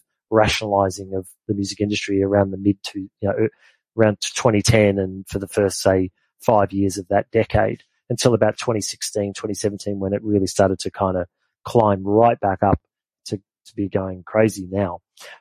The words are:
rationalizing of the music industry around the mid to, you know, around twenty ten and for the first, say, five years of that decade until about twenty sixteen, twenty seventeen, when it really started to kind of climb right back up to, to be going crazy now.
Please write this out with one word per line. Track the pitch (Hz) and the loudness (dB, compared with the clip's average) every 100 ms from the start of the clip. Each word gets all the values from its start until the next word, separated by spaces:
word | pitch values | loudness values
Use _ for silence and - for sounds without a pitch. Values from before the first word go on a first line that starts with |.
| _ _ _ | _ _ _
rationalizing | 110 107 - 107 101 98 98 95 | 2 2 0 0 0 0 -2 -8
of | 95 92 _ - | -8 -8 _ -6
the | |
music | 101 98 - | -4 -6 -4
industry | 104 104 - 98 | -4 -2 -2 0
around | 98 101 98 | 2 2 2
the | 95 | 0
mid | 101 98 | 0 0
to, | - 101 | -4 -12
you | 95 _ | -12 _
know, | 101 98 110 - _ _ _ - | -4 -2 -2 -4 _ _ _ 2
around | 107 101 - | 2 2 -4
twenty | - 127 104 | -2 2 2
ten | - 113 104 98 | 4 4 4 2
and | 95 95 95 | -2 -6 -10
for | 101 | -8
the | 98 | -4
first, | - 101 - | 0 0 2
say, | 98 95 92 - _ _ | 2 2 0 -6 _ _
five | - 110 98 | 2 2 2
years | 98 98 101 | 0 -2 -4
of | 90 | -2
that | 101 - | -2 0
decade | 113 107 104 104 117 _ _ - | -2 0 0 0 -4 _ _ -8
until | 120 127 | -2 2
about | 113 107 - | 2 2 0
twenty | - 110 | -2 -4
sixteen, | - - - 107 101 | -4 -10 -8 -6 -6
twenty | 95 107 | -6 -8
seventeen, | 101 104 101 - 98 | -6 -4 -4 -6 -6
when | 98 | -4
it | 101 | -4
really | 110 104 95 | -2 -2 0
started | - 98 95 | 2 2 0
to | 95 | -6
kind | - 98 92 | -4 -2 -2
of | 87 _ _ _ | -6 _ _ _
climb | - 120 107 98 | -2 2 4 2
right | 95 104 117 - | 2 4 4 2
back | 101 95 | -2 0
up | 101 - _ _ _ _ - | 2 0 _ _ _ _ -12
to, | 104 | -10
to | - _ - - | -12 _ -16 -8
be | 98 | -6
going | 98 95 92 87 | -4 -6 -8 -4
crazy | 107 110 98 92 | 2 2 0 -6
now. | 98 95 87 _ _ - - | -4 -4 -6 _ _ -20 -20